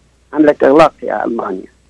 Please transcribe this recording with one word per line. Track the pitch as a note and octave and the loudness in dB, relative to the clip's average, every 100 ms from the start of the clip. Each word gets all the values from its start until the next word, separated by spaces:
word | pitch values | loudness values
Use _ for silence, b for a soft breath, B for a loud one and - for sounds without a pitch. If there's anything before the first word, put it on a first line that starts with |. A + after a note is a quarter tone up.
| _ _ _ | _ _ _
عملت | D3 D3+ D3 | 0 0 2
إغلاق | C3+ D3 D3+ - | 2 4 2 0
في | - G#2 - | -8 -6 -6
ألمانيا. | A2+ - - - _ | -6 -8 -10 -14 _